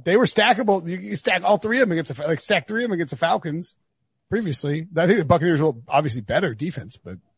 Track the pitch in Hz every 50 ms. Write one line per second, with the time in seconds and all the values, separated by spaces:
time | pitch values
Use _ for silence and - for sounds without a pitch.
0 | 131 165 185 233 247 - - 220 208 233 233 202 254 208 196 190 165 170 180 185
1 | 190 208 208 - - - 185 185 185 196 208 - - 214 233 262 262 202 170 165
2 | 156 - 131 - 147 156 165 - - - 208 170 - - 214 226 240 233 196 170
3 | 170 139 151 - 170 165 208 220 - 165 147 165 180 - - _ _ _ _ _
4 | _ _ _ _ _ - 185 226 220 175 127 - - 143 143 160 160 196 175 165
5 | 170 180 214 220 160 131 175 160 156 180 165 139 156 156 117 113 120 - 143 143
6 | 156 139 110 123 104 - 117 160 196 151 113 104 143 180 - 131 - - - -
7 | - - 92 85 _ _ _